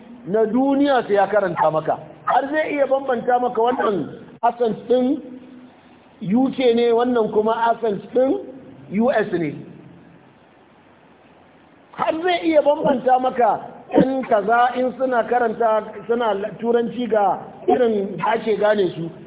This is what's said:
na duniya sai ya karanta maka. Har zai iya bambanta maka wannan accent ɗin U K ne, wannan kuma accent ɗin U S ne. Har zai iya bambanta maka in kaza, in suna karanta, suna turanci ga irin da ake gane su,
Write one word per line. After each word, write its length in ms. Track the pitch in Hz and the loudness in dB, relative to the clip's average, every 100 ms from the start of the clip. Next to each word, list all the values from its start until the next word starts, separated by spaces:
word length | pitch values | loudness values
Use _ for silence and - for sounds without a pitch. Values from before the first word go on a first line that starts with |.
| - - 156 | -14 -16 -4
na 200 | 214 214 | 0 0
duniya 580 | 240 277 277 285 254 | 0 0 2 2 0
sai 120 | - 202 | 0 0
ya 120 | 196 | 2
karanta 440 | 202 190 165 156 | 0 0 0 0
maka. 280 | 156 151 135 - - | 0 -2 -4 -8 -10
Har 240 | - 254 269 | 0 0 0
zai 220 | 311 311 294 | -2 -2 0
iya 120 | 254 | 0
bambanta 520 | 269 269 233 247 247 | 0 0 -2 0 0
maka 200 | 247 220 | 0 0
wannan 640 | 233 254 247 185 127 - - - | 0 2 0 -2 -4 -12 -20 -4
accent 360 | 233 233 233 - - | -2 0 -2 -2 0
ɗin 320 | 254 254 311 - - - - - - - - - - | 2 2 -2 -6 -18 -20 -20 -20 -20 -20 -20 -20 -10
U 280 | 175 226 262 - | 0 2 2 2
K 180 | 254 | 2
ne, 180 | 233 240 | 2 2
wannan 340 | 226 247 240 208 | 2 2 0 0
kuma 180 | 208 214 226 233 | 0 0 0 0
accent 280 | 226 220 196 - 247 | 0 -2 -4 -4 0
ɗin 240 | 262 403 - - - - - 190 | 0 0 -6 -18 -20 -20 -6 0
U 100 | 240 | 2
S 160 | 233 202 | 0 0
ne. 180 | 170 156 131 - - - - - - - _ _ _ _ _ _ _ _ _ _ _ _ _ _ _ _ | -4 -4 -8 -14 -20 -20 -20 -20 -20 -20 _ _ _ _ _ _ _ _ _ _ _ _ _ _ _ _
Har 220 | - - 320 | -6 -4 -2
zai 240 | 359 339 339 | -2 0 2
iya 140 | 311 | 4
bambanta 580 | 277 302 302 254 226 254 | 4 2 2 2 4 4
maka 480 | 254 240 220 196 - - - | 2 2 2 2 -4 -18 -2
in 320 | - 262 269 | 2 2 0
kaza, 520 | 240 220 196 233 247 254 | 0 0 2 4 2 2
in 180 | 254 - | -2 -2
suna 260 | 262 240 226 | -2 0 0
karanta, 560 | 240 233 214 226 220 196 - - | 0 0 0 0 0 -2 -8 -4
suna 260 | 240 233 196 214 170 | -2 0 -2 -6 -4
turanci 480 | 233 233 233 220 233 | 0 0 0 -4 -2
ga 300 | 214 196 160 - - - | 0 2 -2 -8 -8 0
irin 480 | - 233 208 196 175 | 2 2 0 -4 -4
da 140 | 208 | -2
ake 240 | 226 220 196 | -2 -2 0
gane 320 | 208 214 180 160 | 2 2 0 -2
su, 140 | 165 - | -10 -12